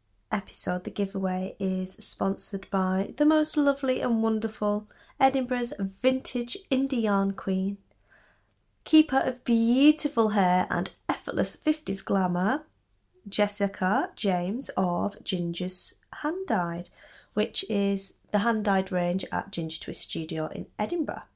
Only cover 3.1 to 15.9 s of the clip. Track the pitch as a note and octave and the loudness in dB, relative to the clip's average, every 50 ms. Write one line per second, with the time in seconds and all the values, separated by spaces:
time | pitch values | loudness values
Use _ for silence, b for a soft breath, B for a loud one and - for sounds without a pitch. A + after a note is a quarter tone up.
3.1 | A#3 - D4 D4+ D#4 D#4 D4+ D4+ - D4 C#4+ C#4 C#4 - C4+ B3+ B3+ - - A#3+ | 0 2 4 4 4 4 4 2 2 2 2 2 2 2 0 -2 0 0 0 0
4.1 | A#3 A3 A3 A3 A3 G#3+ A3 A3 - - G#3 G#3 G#3 G#3+ G#3+ - b b b b | 2 2 2 2 0 0 -2 -4 -4 -2 0 0 0 -2 -4 -8 b b b b
5.1 | b b C4 C4+ C4+ C4 B3+ - B3+ B3 A#3+ A#3+ - - G3 F#3+ - - - A#3 | b b 2 2 4 2 -2 -2 -2 -2 -2 -4 -4 -4 -4 -4 -2 0 2 2
6.1 | B3+ C4 - - - B3 A#3+ A#3+ - - - - C4 C4 C#4 C4+ C4 A#3 A3 G#3 | 2 2 -2 -4 -4 -4 -4 -6 -8 -8 -4 0 0 0 2 0 0 0 2 2
7.1 | G3+ G3 G3 G3 G3 - - G3 F#3+ F#3+ F#3 G3 G3+ - _ _ b b b b | 2 2 2 0 -2 -4 -2 -2 -2 0 0 -2 -4 -6 _ _ b b b b
8.1 | b b b b b b b b b b b _ _ _ - - - D#4 D#4 - | b b b b b b b b b b b _ _ _ 0 6 6 6 6 6
9.1 | C4 C4+ - B3+ A#3+ - - - A#3 A3+ A3+ A#3 B3 C4 C#4+ D4+ D4+ - - C#4 | 4 2 2 0 -2 -2 0 2 2 4 4 4 6 8 8 8 6 6 2 0
10.1 | - A#3 A3 G#3+ G3+ G#3 F#3 F3+ F3+ F#3 - - - F3 F#3+ - - _ _ - | 2 2 2 4 4 4 4 4 4 4 2 0 -2 -2 -4 -4 -8 _ _ -6
11.1 | - - - - - - F#3+ G3 - - - D4+ D4+ - - - G3 F#3+ - - | -6 -4 -6 -4 -2 -2 -2 -2 -4 -2 0 0 0 0 -2 -6 -6 -4 -2 0
12.1 | G3+ F#3+ F#3 F3+ F3+ F3+ F#3 G#3 C4+ D#4 - _ _ _ _ _ _ _ _ _ | 0 2 2 0 0 0 0 0 0 -2 -4 _ _ _ _ _ _ _ _ _
13.1 | _ _ - G3+ - - G#3 G3+ - - G3+ G3 G3 - F#3 F#3 G#3 C4 E4+ - | _ _ -14 -4 0 0 0 0 0 -2 -2 -2 -2 0 0 2 2 2 0 -2
14.1 | - - - G3 F3+ F3 F3 F#3 A3 C4 C4+ - - G3+ F#3+ F3 F3 F3+ F#3+ G3+ | -4 -4 -2 0 0 0 0 -2 -4 -6 -6 -4 -2 0 0 0 0 0 -2 -2
15.1 | - - - - F#3 F3 F3 E3+ E3+ - F3+ F#3 F#3 - - - | -4 -8 -6 -4 -4 -2 -2 -4 -4 -4 -4 -4 -4 -4 -4 -6